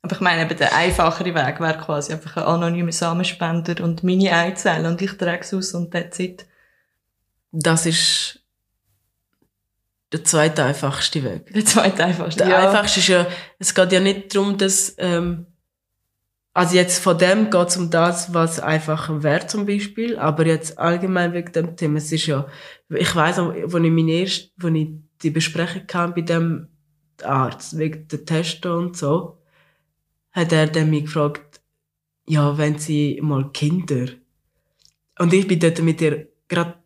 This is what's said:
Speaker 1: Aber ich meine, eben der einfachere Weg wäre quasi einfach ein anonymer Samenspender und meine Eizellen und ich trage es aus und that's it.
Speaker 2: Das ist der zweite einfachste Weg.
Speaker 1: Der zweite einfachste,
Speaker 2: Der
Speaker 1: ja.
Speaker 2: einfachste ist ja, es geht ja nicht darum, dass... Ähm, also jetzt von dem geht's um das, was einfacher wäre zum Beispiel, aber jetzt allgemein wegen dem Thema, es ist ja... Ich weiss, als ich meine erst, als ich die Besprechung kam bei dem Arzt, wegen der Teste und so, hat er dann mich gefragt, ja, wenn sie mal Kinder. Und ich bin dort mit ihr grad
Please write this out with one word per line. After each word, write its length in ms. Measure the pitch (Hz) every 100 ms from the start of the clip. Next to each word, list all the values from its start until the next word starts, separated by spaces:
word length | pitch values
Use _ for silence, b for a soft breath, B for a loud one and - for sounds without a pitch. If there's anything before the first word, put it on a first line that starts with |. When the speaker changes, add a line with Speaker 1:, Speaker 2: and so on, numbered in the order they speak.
Speaker 1:
Aber 120 | - 180
ich 60 |
meine, 200 | 185 165
eben 140 | 160 160
der 180 | 147 -
einfachere 580 | 180 175 170 165 180
Weg 260 | 165 135 139
wäre 180 | 165 160
quasi 340 | - 147 143
einfach 220 | 160 156 -
ein 60 |
anonymer 480 | - 170 170 170 170
Samenspender 920 | 165 170 170 175 - 170 170 165 170
und 200 | 170 165
meine 280 | 180 185 190 170
Eizellen 520 | 170 185 190 160 165
und 140 | 170
ich 100 | 196
trage 280 | 190 170 175
es 120 | -
aus 200 | 190 185 175
und 160 | 165
that's 280 | 175 170 -
it. 260 | 185 180 - _ _ _ _ _ _ _ _ _ _
Speaker 2:
Das 340 | 160 175 160 165
ist 540 | 160 - - - - _ _ _ _ _ _ _ _ _ _ _ _ _ _ _ _ _
der 120 | 160
zweite 400 | 165 165 156 160
einfachste 600 | 135 143 139 139 - 160
Weg. 300 | 123 87 -
Speaker 1:
Der 120 | 208 214
zweite 380 | 214 196 190
einfachste, 400 | 175 165 170 160
Speaker 2:
Der 60 | 185
Speaker 1:
ja. 200 | 185 190
Speaker 2:
einfachste 300 | 202 202 196
ist 80 | 180
ja, 200 | 180 175 B B _
es 140 | 190
geht 180 | - 180
ja 80 | 185
nicht 360 | 196 196 - 196
darum, 220 | 202 196
dass... 380 | 190 190 - -
Ähm, 480 | 180 170 175 170 175 _ _ _ _ _ _ _ _ _ _
also 220 | - 170 180
jetzt 260 | 180 -
von 160 | 190 165
dem 320 | 180 202 214
geht's 280 | 180 175 185
um 120 | 170
das, 440 | 165 170 175 -
was 260 | 170 165 165
einfacher 640 | - 156 156 156 - 156
wäre 240 | 151 156 -
zum 180 | 214 202
Beispiel, 520 | 202 202 - 233 220
aber 280 | 151 156 160
jetzt 320 | 156 160 -
allgemein 540 | 170 175 190 185 175
wegen 220 | 175 170
dem 240 | 165 165 165
Thema, 200 | 160 151
es 120 | 151
ist 140 | 160 160
ja... 200 | 139 143 B B B _
Ich 260 | 156 165 170
weiss, 240 | 156 175
als 160 | 175 -
ich 160 | -
meine 400 | 175 165 165 160
erst, 400 | 165 190 - - -
als 120 | 180 160
ich 140 | 156 156 - _
die 80 | 165
Besprechung 580 | 160 160 160 170 185 -
kam 260 | 180 170
bei 80 | 175
dem 460 | 165 165 165 160 - _ _ _ _ _
Arzt, 540 | - 135 127 - - 156
wegen 300 | 156 156 -
der 160 | 143 -
Teste 500 | 160 165 - 185 170
und 220 | 175 -
so, 400 | 143 165 - - _ _ _ _ _ _ _ _ _
hat 180 | - 170
er 160 | 160 156
dann 220 | 160 156
mich 140 | 151 147
gefragt, 560 | 165 147 147 - _ _ _ _ _ _ _ -
ja, 300 | 151 143 147
wenn 200 | 151 147
sie 400 | 151 151 147 -
mal 280 | 151 139 135
Kinder. 560 | - 151 180 175 135 123 - _ _ _ _ _ _ _ _ _ _
Und 120 | 175
ich 140 | 185 190
bin 120 | 165
dort 200 | 165 165
mit 200 | 165 160
ihr 260 | 160 - - _ _
grad 300 | 175 170 -